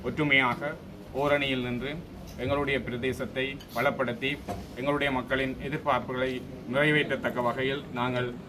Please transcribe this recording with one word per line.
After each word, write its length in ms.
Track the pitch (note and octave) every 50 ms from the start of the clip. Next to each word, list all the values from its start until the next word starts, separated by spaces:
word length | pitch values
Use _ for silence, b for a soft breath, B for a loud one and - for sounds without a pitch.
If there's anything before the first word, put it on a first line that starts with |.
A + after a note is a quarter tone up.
| -
ஒற்றுமையாக 680 | - A#2+ D3+ D3+ D3 C#3 C3+ C3 B2 A#2+ A#2 C#3+ D3 D3+ C#3+ - - - - - - - B2+
ஓரணியில் 440 | C#3 D3 C#3+ C#3+ C#3+ C#3 C3+ B2+ B2 B2
நின்று 280 | B2 A#2+ A#2+ C3+ D3 E3 - - - - - - - -
எங்களுடைய 420 | A#2+ C3 C#3+ C#3+ C#3+ C3 C#3 C3
பிரதேசத்தை 800 | A2 G#2 A#2+ B2 A#2+ C3 B2 B2 C3+ A2 G2+ C3 C3 C3+ C#3 C#3+ - - -
வளப்படுத்தி 600 | A#2 B2 C#3+ C#3 - C3+ A#2+ A#2 A2+ C3+ C3+ D3 C#3+ - - F#3+ - - - -
எங்களுடைய 360 | - B2+ C#3+ C#3+ C#3+ C#3+ C#3+
மக்களின் 460 | C3 B2+ B2 B2 C3+ C3 C3+ C3 C3 - - C#3+
எதிர்பார்ப்புகளை 720 | D3 D3 D3 D3 C3 B2 A#2 B2 B2+ B2+ C3 C3 B2+ B2 G#2+ - - - - - A#2+
நிறைவேற்றத்தக்க 680 | C#3 D3 D3+ D3+ D3+ C#3+ - C3+ B2+ A2 B2 A2+ B2
வகையில் 420 | B2 A#2+ A#2 C3+ C3 C3+ C#3 D3 C#3+ - -
நாங்கள் 400 | B2 A#2+ B2+ B2+ B2 B2 B2 A#2+ B2 -